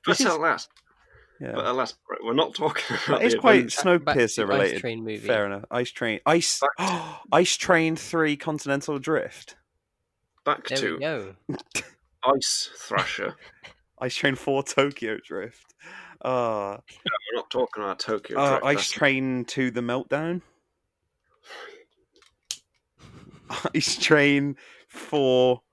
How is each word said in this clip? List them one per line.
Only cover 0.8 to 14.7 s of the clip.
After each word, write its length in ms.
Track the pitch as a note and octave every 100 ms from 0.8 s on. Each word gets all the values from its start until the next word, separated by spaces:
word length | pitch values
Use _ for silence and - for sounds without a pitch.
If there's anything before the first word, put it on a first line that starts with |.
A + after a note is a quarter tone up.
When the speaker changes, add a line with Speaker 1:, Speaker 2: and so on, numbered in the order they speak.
| _ _ _ - _ _
Speaker 2:
yeah. 140 | -
Speaker 1:
But 120 | A2+ -
alas, 260 | B2+ B2 - _
right, 100 | -
we're 120 | A2
not 200 | B2+ D#3+
talking 300 | - D3+ - - A2+
<laughs> 100 | -
about 120 | C#3+
Speaker 2:
That 60 | -
is 80 |
Speaker 1:
the 60 | A2+
Speaker 2:
quite 140 | B3+ G#3
Speaker 1:
Avengers. 160 | A#2+ -
Speaker 2:
Snowpiercer 260 | F#3+ F3 D3
Speaker 3:
Back 100 | C#3
to 20 |
the 80 | A2+
Ice 120 | - G#2
Speaker 2:
related. 300 | G2+ G2 F#2+
Speaker 3:
Train 180 | A#2+ A2+ A2+
movie. 120 | G#2+
Speaker 2:
Fair 260 | G#2+ A2+ G2+
enough. 180 | G2 G#2+
Ice 200 | A#2+ B2
Train. 280 | - A#2 G#2+ -
Ice. 340 | E3+ E3 -
Speaker 1:
Back 160 | C#3 - F#3
to 260 | F3 D#3+ D#3+ -
Speaker 2:
<gasps> 60 |
Ice 240 | D3 F3+ -
Train 400 | - F3 D#3+ E3
Three 400 | - E3 D#3 D3
Continental 640 | - D3+ C#3+ C#3 C#3+ C#3+
Drift. 560 | C3+ D3+ - - - - _ _ _ _ _ _ _ _
Speaker 1:
Back 240 | - D3 -
Speaker 3:
There 100 | C3
Speaker 1:
to 140 | A#2 D#2+
Speaker 3:
we 40 |
go. 360 | D3+ D3 F#2+ F#2 -
Speaker 1:
<laughs> 80 | C3+ - - - _ _ _ B2+
Ice 440 | C3+ - - - -
Thrasher. 600 | - G2+ F#2+ - F#2+ - - _ - _ _ _
Speaker 2:
Ice 160 | B2+ -
Train 200 | C#3+ C3
Four 280 | - C3+
Tokyo 540 | C3+